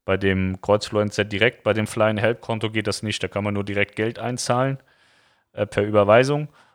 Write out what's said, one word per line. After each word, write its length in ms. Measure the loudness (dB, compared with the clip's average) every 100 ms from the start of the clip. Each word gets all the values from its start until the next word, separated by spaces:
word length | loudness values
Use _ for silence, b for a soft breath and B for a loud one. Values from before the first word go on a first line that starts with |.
Bei 120 | -2 0
dem 440 | 2 2 0 -2
Kreuzfluencer 640 | 0 0 2 -2 -2 -2
direkt, 400 | -2 2 0 0
bei 80 | -2
dem 160 | 0 -2
Flying 300 | 0 0 2
Help 220 | -2 -2
Konto 300 | -6 -4 -4
geht 160 | -4 -4
das 160 | -4
nicht. 180 | -6 -6
Da 60 | -6
kann 160 | -4
man 120 | -4
nur 100 | -4
direkt 320 | -4 -2 -4 -2
Geld 240 | -4 -4
einzahlen, 580 | -6 -6 -2 0 0 -4 b b b b b b b
äh, 120 | -6 -4
per 160 | 0
Überweisung. 680 | 2 4 6 6 6 0 -4 b b